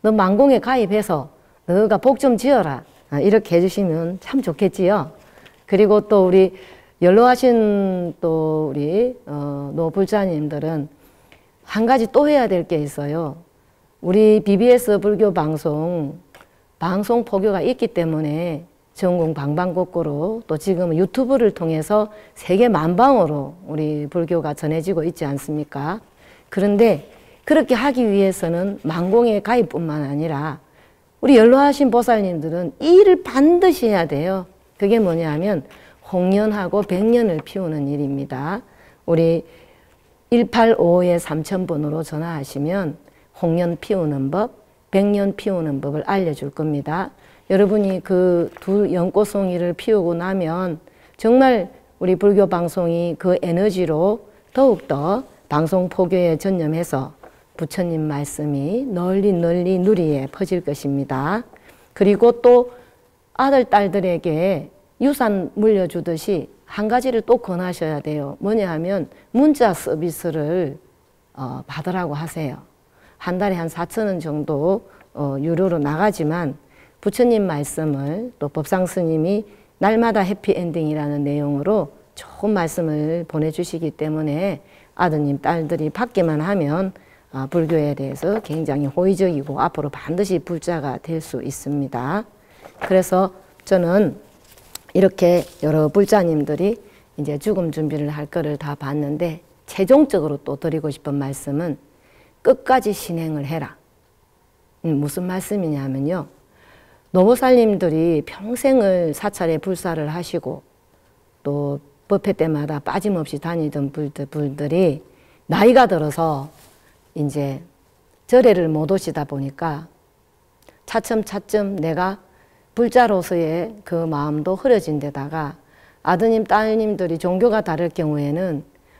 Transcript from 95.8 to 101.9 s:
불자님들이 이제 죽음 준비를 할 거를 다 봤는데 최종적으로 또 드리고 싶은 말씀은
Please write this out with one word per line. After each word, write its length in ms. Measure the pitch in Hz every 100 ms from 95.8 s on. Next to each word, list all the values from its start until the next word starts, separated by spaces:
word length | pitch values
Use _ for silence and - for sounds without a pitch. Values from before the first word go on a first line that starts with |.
| 151
불자님들이 920 | 196 196 214 170 156 147 147 196 233 - _ _ -
이제 180 | 147 147
죽음 340 | 214 196 170
준비를 380 | 151 156 147 147
할 160 | 147
거를 320 | 147 175 156 147
다 180 | 151
봤는데 680 | 147 139 147 143 151 175 160 _ _ -
최종적으로 720 | - 190 269 302 190 147 143
또 180 | - 139
드리고 340 | 165 156 151
싶은 240 | 139 147
말씀은 640 | 143 139 139 - 143 170 135 _